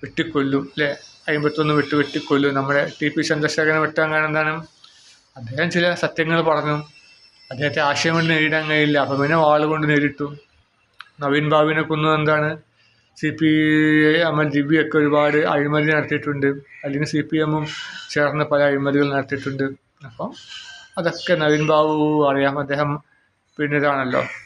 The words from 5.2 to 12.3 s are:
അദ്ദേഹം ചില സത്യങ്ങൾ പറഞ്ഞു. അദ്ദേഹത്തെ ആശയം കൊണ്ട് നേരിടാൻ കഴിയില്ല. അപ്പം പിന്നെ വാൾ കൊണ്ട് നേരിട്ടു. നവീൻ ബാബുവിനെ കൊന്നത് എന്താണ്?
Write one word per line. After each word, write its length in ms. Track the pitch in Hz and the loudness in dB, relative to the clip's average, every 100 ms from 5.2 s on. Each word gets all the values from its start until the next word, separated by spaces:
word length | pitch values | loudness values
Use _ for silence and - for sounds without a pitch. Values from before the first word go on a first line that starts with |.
| _ - | _ -18
അദ്ദേഹം 340 | 117 135 170 | -12 -4 -2
ചില 140 | 175 175 | 0 0
സത്യങ്ങൾ 480 | 170 156 - 160 165 | 0 -4 -2 0 0
പറഞ്ഞു. 340 | 160 151 147 147 151 - _ _ _ _ _ | 2 0 0 -4 -6 -18 _ _ _ _ _
അദ്ദേഹത്തെ 280 | 127 147 160 | -4 -4 0
ആശയം 340 | 143 143 165 | 0 0 0
കൊണ്ട് 160 | 165 165 | 0 2
നേരിടാൻ 340 | 160 156 156 156 | 2 2 0 0
കഴിയില്ല. 280 | 151 147 147 | 0 2 2
അപ്പം 180 | 131 139 | 0 0
പിന്നെ 140 | 143 165 | 0 4
വാൾ 260 | 156 151 151 | 4 4 2
കൊണ്ട് 200 | 156 151 | 0 2
നേരിട്ടു. 380 | 147 147 143 143 147 _ _ _ _ _ _ - _ | 2 0 -4 -10 -10 _ _ _ _ _ _ -20 _
നവീൻ 240 | 143 143 151 | -2 0 2
ബാബുവിനെ 340 | 156 151 156 156 | 2 4 0 -2
കൊന്നത് 260 | 156 156 156 | 0 0 2
എന്താണ്? 300 | 151 | 2